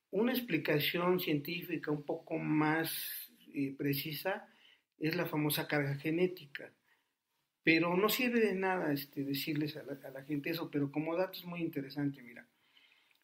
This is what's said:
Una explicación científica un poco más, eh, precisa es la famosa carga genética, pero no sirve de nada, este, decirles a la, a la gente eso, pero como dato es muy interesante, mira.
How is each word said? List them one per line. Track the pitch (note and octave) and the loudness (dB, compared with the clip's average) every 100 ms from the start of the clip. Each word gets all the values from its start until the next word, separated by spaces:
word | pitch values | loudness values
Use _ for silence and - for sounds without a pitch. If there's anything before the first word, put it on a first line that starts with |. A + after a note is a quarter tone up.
| _ | _
Una | F#3+ A#3+ | 2 2
explicación | C4 - D#3+ D#3+ D3+ D3 E3+ F3+ F3+ | 2 2 0 4 2 2 2 4 4
científica | F3+ D3 D3 F3 F3 D#3 - | 2 0 0 -6 -4 -4 -2
un | D3 | -2
poco | - E3 - D#3+ | -2 -6 -4 -2
más, | D#3 D3+ D#3 D#3+ D#3+ - - - - - - | 2 4 4 4 0 -2 -6 -8 -12 -20 -8
eh, | D3 C3+ C#3 | -4 -2 0
precisa | C#3+ C#3 D#3+ D3+ F#3 G#3 - _ - _ _ - | 0 0 -2 -4 -2 -2 -6 _ -20 _ _ -4
es | D#3 E3+ | -2 0
la | E3 | 0
famosa | D#3 D3+ D3 D#3 | 0 0 0 0
carga | D3 C#3 C#3+ | 0 2 0
genética, | D#3+ E3 F3+ - C#3+ - - _ _ _ _ _ _ _ _ _ | 0 2 2 0 -12 -14 -14 _ _ _ _ _ _ _ _ _
pero | D#3+ D#3+ F3 F3+ | 4 4 4 4
no | G#3+ | 2
sirve | A#3 B3 A#3 | 2 2 2
de | G#3+ F#3+ | 2 2
nada, | F#3+ F#3 D#3+ | 0 0 0
este, | C#3+ - - C#3 | -2 -4 -6 -4
decirles | C#3 - D3+ D3 D3 | -2 -2 -2 -2 -4
a | |
la, | A#2+ C#3 C3+ | -10 -12 -12
a | |
la | C3+ | -12
gente | C#3 D3 E3 | -6 -4 -2
eso, | E3 D#3+ | -4 -2
pero | D3 C#3 | -2 0
como | D3+ D#3+ E3+ | 0 0 0
dato | F#3 - | -2 -4
es | |
muy | F3 F3 | -8 -4
interesante, | E3 D3 C3+ D3 C#3+ C3+ | -4 -4 -6 -2 -2 -2
mira. | A#2+ A#2 - _ _ _ _ _ _ _ | -12 -18 -20 _ _ _ _ _ _ _